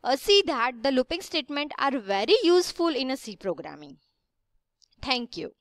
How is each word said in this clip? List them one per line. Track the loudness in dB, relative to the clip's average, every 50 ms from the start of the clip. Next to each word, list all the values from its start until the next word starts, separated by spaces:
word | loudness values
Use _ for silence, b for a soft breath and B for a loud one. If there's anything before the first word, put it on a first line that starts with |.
uh, | 0 -2 -2
see | -2 4 6 6 6 6
that | 4 0 0 0 -2 -2 -2
the | 0 2
looping | 2 2 0 _ -4 -8
statement | -8 -4 -4 -4 -4 -4 -6 -6 -6 -6 -4 -2
are | -2 0 0 -2
very | -2 -2 -2 0 4 4 4 4
useful | 6 6 6 6 4 2 -2 -2 0 0
in | 0 0 -2 -4
a | -4
C | -6 -8 -14 -16
programming. | -6 -6 -6 -6 -4 -8 -14 -14 -14 -18 -18 -20 _ _ _ _ _ _ _ _ _ _ _ _ _ _ _ _ _ _ _ _ _
Thank | -2 -2 -2 -2 -2 -8 -10
you. | -10 -10 -10 -12 _